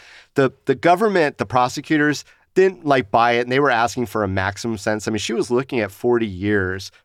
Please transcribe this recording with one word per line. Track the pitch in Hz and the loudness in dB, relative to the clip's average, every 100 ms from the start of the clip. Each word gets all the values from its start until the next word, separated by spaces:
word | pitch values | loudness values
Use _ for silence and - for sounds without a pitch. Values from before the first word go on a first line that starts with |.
| - - - | -20 -20 -8
The, | - 135 - | 0 0 -2
the | - | -4
government, | 131 170 180 214 190 147 - | 0 2 2 2 2 0 -2
the | 113 | -2
prosecutors, | 127 123 151 139 156 147 139 - _ _ | 0 0 -2 -2 0 0 -2 -8 _ _
didn't, | - 190 180 | 2 2 0
like, | 156 139 123 | 0 0 2
buy | 120 117 | 2 4
it, | 120 | 2
and | 120 | 0
they | 131 | 0
were | 143 | 2
asking | 117 117 - 113 | 2 0 -2 -6
for | 113 | -2
a | 101 | -2
maximum | 95 95 101 117 110 | -2 -4 -4 -6 -6
sentence. | 110 107 113 | -4 -4 -2
I | |
mean, | 110 | -4
she | - | -4
was | 220 170 | -4 0
looking | 120 135 127 | -2 -2 -4
at | 104 | -4
forty | - 120 120 110 | -2 0 0 0
years | 92 101 104 92 95 - - | -4 -2 0 -2 -6 -12 -20